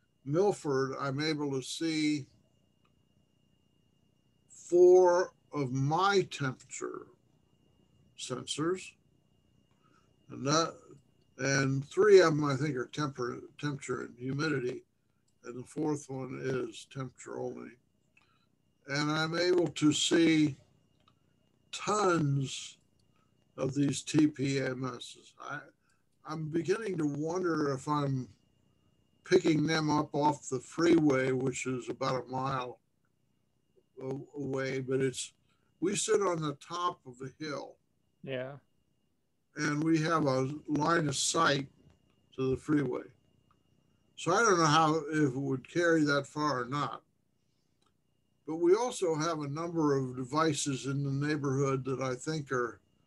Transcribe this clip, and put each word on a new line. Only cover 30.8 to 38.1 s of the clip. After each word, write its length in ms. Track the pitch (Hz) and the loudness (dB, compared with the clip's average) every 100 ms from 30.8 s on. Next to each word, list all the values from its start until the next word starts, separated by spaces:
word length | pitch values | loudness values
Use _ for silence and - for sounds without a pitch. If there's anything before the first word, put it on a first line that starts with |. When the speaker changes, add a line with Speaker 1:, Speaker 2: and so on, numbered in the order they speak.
| 170 165 151 131 131 | 4 4 4 2 2
Speaker 1:
which 360 | 131 131 127 127 | 0 -2 -4 -4
is 220 | 127 117 | -6 -8
about 360 | 120 131 127 120 | -6 -4 -4 -4
a 60 | |
mile 480 | 131 135 135 127 120 _ _ _ _ _ _ _ _ _ _ _ - | -6 -4 -6 -8 -12 _ _ _ _ _ _ _ _ _ _ _ -12
a-, 380 | 131 139 - 147 | -8 -8 -10 -10
away, 400 | 139 135 135 135 | -6 -4 -4 -4
but 200 | 127 135 | -2 0
it's, 340 | 131 123 - _ _ _ _ _ | 0 -2 -10 _ _ _ _ _
we 160 | 196 214 | -4 -2
sit 260 | - 427 | 2 2
on 200 | 190 170 | 2 0
the 160 | 156 135 - | -4 -6 -10
top 320 | 170 180 175 131 | -4 -4 -4 -12
of 100 | 123 | -14
a 220 | 135 - | -14 -10
hill. 320 | 156 131 107 - _ _ _ | -10 -8 -12 -18 _ _ _